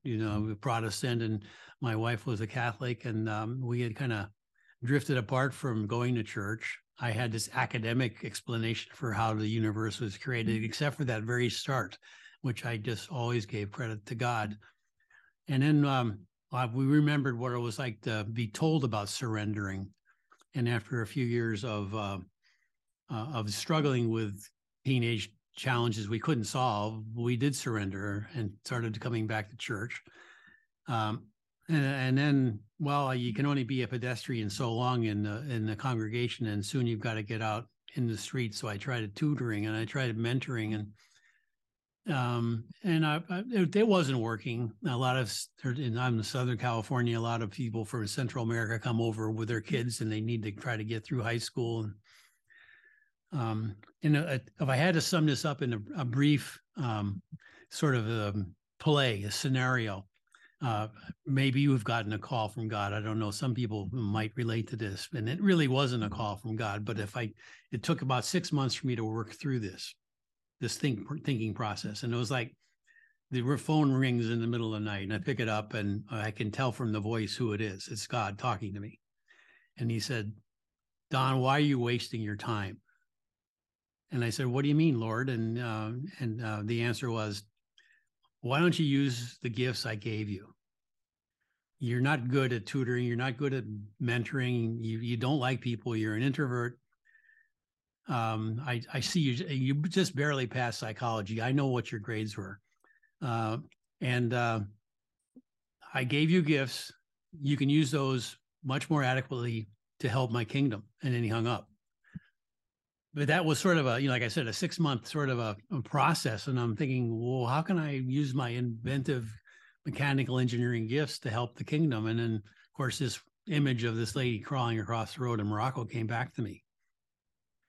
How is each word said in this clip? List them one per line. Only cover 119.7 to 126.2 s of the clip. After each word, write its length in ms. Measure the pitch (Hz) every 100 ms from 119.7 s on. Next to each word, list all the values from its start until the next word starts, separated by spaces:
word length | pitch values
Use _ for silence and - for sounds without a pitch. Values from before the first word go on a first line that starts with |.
| _ -
mechanical 520 | - 143 139 127 127
engineering 500 | 123 120 123 120 110
gifts 300 | 139 143 -
to 120 | 131
help 240 | 110 123 -
the 80 |
kingdom?" 420 | - 151 160 110 110
And 140 | 117
then, 160 | 117 110
of 380 | - _ _ -
course, 240 | 131 -
this 200 | 131 - - _ -
image 380 | 147 143 120 117
of 100 | 113
this 200 | 113 143
lady 240 | 123 110
crawling 400 | - 139 120 113
across 360 | 95 117 110 -
the 60 |
road 180 | 123 117
in 80 | 104
Morocco 380 | 107 127 127 113
came 200 | 120 110
back 300 | 117